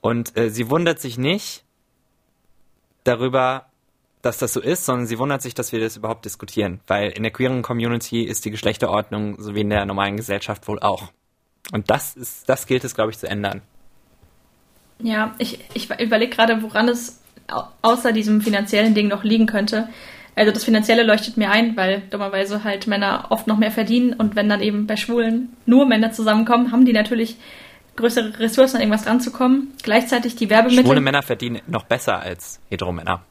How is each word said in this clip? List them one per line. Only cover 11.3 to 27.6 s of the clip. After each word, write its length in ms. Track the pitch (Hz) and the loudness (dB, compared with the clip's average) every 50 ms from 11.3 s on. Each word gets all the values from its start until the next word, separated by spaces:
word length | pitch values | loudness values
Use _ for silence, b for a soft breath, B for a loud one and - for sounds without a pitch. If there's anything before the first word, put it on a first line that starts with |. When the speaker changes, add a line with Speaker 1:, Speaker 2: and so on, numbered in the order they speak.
| _ _ _ _ _ _ _ - | _ _ _ _ _ _ _ -8
Speaker 1:
Und 200 | - 117 101 - | -8 -6 0 0
das 260 | - - - - - | 0 0 0 -6 -12
ist, 320 | - 123 - - - - - | -14 -16 -16 -16 -16 -2 -2
das 180 | 127 - - | -2 -2 0
gilt 160 | - 135 127 - | -2 -2 -2 -2
es, 100 | 131 - | -6 -4
glaub 160 | - 110 110 | -2 -2 -2
ich, 80 | 110 - | -2 -8
zu 100 | - - | -8 -8
ändern. 320 | 98 104 101 98 98 98 98 _ _ - _ - _ _ _ _ _ _ _ _ _ _ _ _ _ _ _ _ _ _ _ _ _ _ | -6 -4 -4 -6 -6 -8 -14 _ _ -20 _ -20 _ _ _ _ _ _ _ _ _ _ _ _ _ _ _ _ _ _ _ _ _ _
Speaker 2:
Ja, 340 | 226 226 220 214 220 220 - - | -6 -4 -2 -2 -2 -4 -4 -6
ich, 220 | 233 214 - - - - - | -8 -8 -8 -12 -16 -12 -10
ich 160 | 233 - - - - | -10 -8 -8 -6 -4
überleg 320 | 233 226 226 214 226 247 - | -2 0 0 0 0 0 0
gerade, 300 | - 226 226 233 220 220 | 2 2 2 2 0 -2
woran 260 | 220 - 208 226 240 | -4 0 0 2 2
es 320 | 240 240 - - - _ _ _ _ - _ _ | 0 -2 -6 -12 -16 _ _ _ _ -20 _ _
au-, 160 | - - - - - _ - | -8 -8 -8 -8 -14 _ 2
außer 300 | 226 233 247 240 247 220 | 2 2 4 2 0 0
diesem 280 | 220 214 214 214 214 | 2 2 2 2 2
finanziellen 540 | 208 226 208 202 208 208 - 202 214 226 214 | 2 2 0 0 0 0 2 2 4 4 4
Ding 140 | 214 208 208 | 4 4 0
noch 140 | 202 196 196 | 0 0 0
liegen 240 | 220 220 226 226 | 2 4 4 4
könnte. 420 | 220 - 208 202 208 - 214 226 226 B B B B B B B B B | 2 2 0 -2 0 -2 -2 -4 -4 B B B B B B B B B
Also 160 | - 214 208 208 | 2 4 4 4
das 100 | 214 - | 0 2
Finanzielle 380 | - 226 214 214 214 226 233 233 | 2 4 4 4 4 4 4 6
leuchtet 340 | 220 208 214 214 - 220 - | 6 4 2 2 -4 -2 -2
mir 120 | 214 190 | 0 2
ein, 260 | 202 214 233 233 220 | 4 4 4 2 0
weil 260 | 233 190 185 196 196 190 190 | 0 0 0 0 -2 -4 -8
dummerweise 520 | - 202 202 196 196 190 202 196 202 214 214 | -8 -6 -6 -4 -2 -2 -2 -2 -4 -4 -4
halt 240 | 220 202 196 196 | -4 -6 -4 -4
Männer 400 | 220 208 202 202 196 196 - - - | -2 -2 0 0 0 -2 -2 -2 -2
oft 160 | 220 220 220 | -4 -2 0
noch 100 | - 214 | 0 2
mehr 140 | 208 220 214 214 | 2 2 2 2
verdienen 400 | - 220 202 226 247 247 247 240 | -2 0 2 2 2 2 2 0
und 240 | - 226 208 202 | 0 -2 -2 0
wenn 120 | 214 208 208 | 0 0 2
dann 120 | 208 202 | 0 2
eben 260 | 196 214 208 208 208 | 0 0 0 0 -2
bei 100 | 214 214 | -2 -2
Schwulen 600 | 214 - - 233 240 233 226 226 233 254 247 - - _ | -4 -2 -2 0 0 0 0 0 -2 -2 -6 -10 -8 _
nur 220 | - 233 262 285 | 6 6 6 8
Männer 260 | 262 226 214 220 226 220 | 6 4 4 2 0 0
zusammenkommen, 580 | - 220 214 214 214 226 226 240 240 247 247 226 | 0 0 2 4 2 4 4 4 2 2 2 6
haben 120 | 240 262 | 6 6
die 80 | 254 226 | 6 6
natürlich 440 | 214 214 - 254 226 226 226 - B B B B B | 4 2 0 0 -2 -2 -4 -6 B B B B B